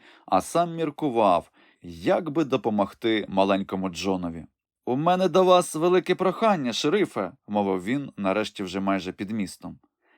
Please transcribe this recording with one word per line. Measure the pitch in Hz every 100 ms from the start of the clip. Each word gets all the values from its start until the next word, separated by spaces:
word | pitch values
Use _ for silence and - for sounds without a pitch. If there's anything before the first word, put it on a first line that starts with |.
| - - -
а | 92
сам | - 170 170
міркував, | 165 160 - 151 117 104 85 - _ _ _
як | 87 82 95 202 165
би | 147
допомогти | 143 127 113 104 95 - 117 110 -
маленькому | 95 98 98 95 95 95
Джонові. | 82 95 92 87 82 - _ _ _ -
«У | 127
мене | 165 185 185
до | 185
вас | 185 180 170
велике | 156 175 180 156
прохання, | 175 185 175 226 185 123
шерифе», | 139 147 202 170 117 90 - -
мовив | 104 98 95
він, | 90 139 135 -
нарешті | 95 98 107 -
вже | 92 95
майже | 98 98 90
під | - 98
містом. | 113 92 - 85 - _ _ _